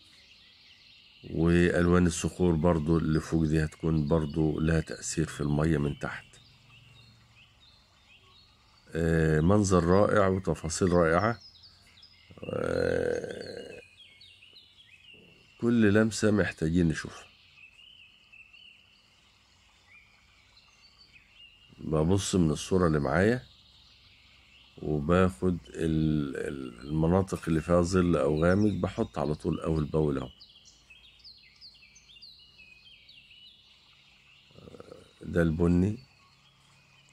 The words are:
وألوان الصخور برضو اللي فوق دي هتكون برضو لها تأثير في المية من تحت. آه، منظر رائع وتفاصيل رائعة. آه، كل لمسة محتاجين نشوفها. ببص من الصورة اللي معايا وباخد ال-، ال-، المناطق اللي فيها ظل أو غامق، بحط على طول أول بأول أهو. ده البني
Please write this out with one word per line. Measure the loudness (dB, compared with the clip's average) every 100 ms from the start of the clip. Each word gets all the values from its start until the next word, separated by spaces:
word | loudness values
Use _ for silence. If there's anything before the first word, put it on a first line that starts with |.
| -20 -20 -20 -20 -20 _ -20 -20 -20 -20 -20 -20 -8
وألوان | 0 2 4 4 2 4 4 2
الصخور | 0 -6 0 0
برضو | 2 2 0 0 0
اللي | 0 -2
فوق | 0 -2
دي | 0 0
هتكون | -2 -4 -2 -2 0
برضو | 0 -2 -2 -2 0
لها | 0 -2
تأثير | -4 -10 -8 -6 -6
في | -4
المية | -2 0 0 0
من | -2 -6
تحت. | -10 -12 -18 -20 -20 _ _ -20 -20 -20 -20 _ _ _ -20 _ -20 _ _ _ _ -20 -20 -20 _ _ _ _ -10
آه، | -4 0 2 2 2
منظر | 4 2 4 2
رائع | 4 4 4 2 2
وتفاصيل | 0 -4 -6 -6 -2 2
رائعة. | 4 4 2 0 -4 -12 -20 -20 -20 -20 -20 -20 _ -20 -16
آه، | -10 -6 -4 -4 -2 -2 -2 -4 -8 -12 -14 -16 -16 -18 -20 -20 -20 _ -20 -20 -20 -20 -20 -20 _ -20 -20 -20 -20 -20 _ -6
كل | 0 4 4
لمسة | 4 2 0 0
محتاجين | 2 0 -2 0 2 2
نشوفها. | 0 -8 -16 -20 _ _ -20 -20 -20 -20 -20 -20 _ _ -20 -20 -20 -20 -20 _ _ _ _ _ _ _ _ _ _ _ -20 _ _ _ _ _ _ _ _ -20 _ -20 -20 _ -20 -20 -20 -20 -14
ببص | -4 0 2 0 0
من | 2 2
الصورة | 0 -2 0 2
اللي | 2
معايا | 0 2 2 0 -6 -20 -20 -20 -20 -20 _ -20 _ -20 _ -20 -20 -10
وباخد | -4 -2 0 2 2 0 -4 -4 -8
ال-، | -4 -2 0 0 0 -2 -6
ال-، | -8 -10 -12 -14 -6
المناطق | 0 2 2 0 -4 -2
اللي | -2
فيها | 2 2
ظل | 4 2 2 2
أو | 0 2
غامق، | 2 2 0
بحط | 0 -4 -4 -6 -4
على | -4
طول | -4 -4 -4
أول | -2 -2
بأول | -2 -2 -2 -2
أهو. | -8 -14 -20 -20 -20 -20 _ -20 -20 -20 -20 -20 -20 _ -20 -20 -20 -20 -20 -20 -20 -20 -20 -20 -20 -20 -20 -20 -20 -20 -20 -20 -20 -20 _ _ _ -20 _ _ _ -20 -20 -20 -20 -20 -20 -20 -20 -16
ده | -2 0
البني | 2 2 2 4 2 -2 -12 _ _ _ _ _ _ _ _ _ _